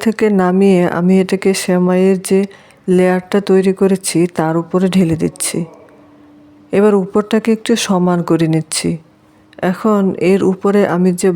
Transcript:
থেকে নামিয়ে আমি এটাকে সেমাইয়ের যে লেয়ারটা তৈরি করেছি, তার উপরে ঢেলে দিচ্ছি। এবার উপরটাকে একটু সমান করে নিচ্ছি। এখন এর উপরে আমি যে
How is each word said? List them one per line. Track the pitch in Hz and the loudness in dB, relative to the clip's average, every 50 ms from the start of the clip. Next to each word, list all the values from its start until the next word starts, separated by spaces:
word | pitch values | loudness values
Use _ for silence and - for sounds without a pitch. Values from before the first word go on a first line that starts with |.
| - | 0
থেকে | 226 208 - 226 214 208 190 | -2 -2 0 0 0 2 2
নামিয়ে | 185 180 180 190 196 196 190 175 180 170 - 165 | 2 2 2 2 4 4 4 4 2 0 -2 0
আমি | 175 185 190 190 | 0 2 2 2
এটাকে | 185 185 196 190 - 196 190 190 - | 2 0 -2 -2 0 -2 -2 -2 -2
সেমাইয়ের | - 180 180 180 180 180 185 185 190 196 180 185 - | -2 0 0 0 0 2 2 2 2 0 -2 -2 -2
যে | 190 190 196 196 - - - - _ _ _ - 180 | 0 0 0 -2 -8 -16 -20 -20 _ _ _ 0 2
লেয়ারটা | 180 185 185 185 185 180 - - 202 196 - | 2 2 2 0 -2 -2 -2 -2 -2 0 2
তৈরি | 190 190 190 196 190 - | 2 2 2 0 0 0
করেছি, | 202 190 196 185 - - - 165 175 175 - - | 0 0 0 -2 -4 -4 -2 0 -2 0 -2 -2
তার | 160 160 160 170 | -2 -2 -2 -4
উপরে | 165 165 - 180 190 185 180 | -4 -2 -2 -2 0 0 2
ঢেলে | 190 185 165 165 160 | 2 0 0 0 -2
দিচ্ছি। | 170 165 - - - - - 165 165 165 - - - - - - - _ _ - - _ _ - - - - - - _ - | -4 -6 -6 -6 -8 -8 -6 -8 -8 -10 -12 -20 -20 -20 -20 -20 -20 _ _ -20 -20 _ _ -20 -20 -20 -20 -20 -10 _ 0
এবার | 190 208 214 202 196 | 2 2 2 2 2
উপরটাকে | 180 180 - 208 208 208 226 220 - 233 226 | 0 -2 -2 -4 -2 0 -2 -2 0 0 -2
একটু | 220 - - 233 214 - | -2 0 -2 -2 -2 0
সমান | - 196 180 180 180 175 175 170 - | -2 0 0 0 0 0 0 0 0
করে | 165 165 170 160 160 | 0 0 0 0 0
নিচ্ছি। | 160 160 - - - - 170 165 160 - _ _ _ _ _ _ _ _ _ _ - - 180 | -2 -2 -4 -6 -6 -4 -6 -6 -8 -10 _ _ _ _ _ _ _ _ _ _ -6 -4 -4
এখন | 180 - - 220 208 202 196 190 - - - 175 | -4 -2 -2 0 0 2 0 0 -2 0 0 0
এর | 196 190 196 190 | 2 2 2 0
উপরে | 190 185 - 202 202 208 202 - 160 | -2 -2 -2 0 2 2 0 0 0
আমি | 175 180 185 180 180 | 0 0 0 0 0
যে | - 190 180 | 0 -2 0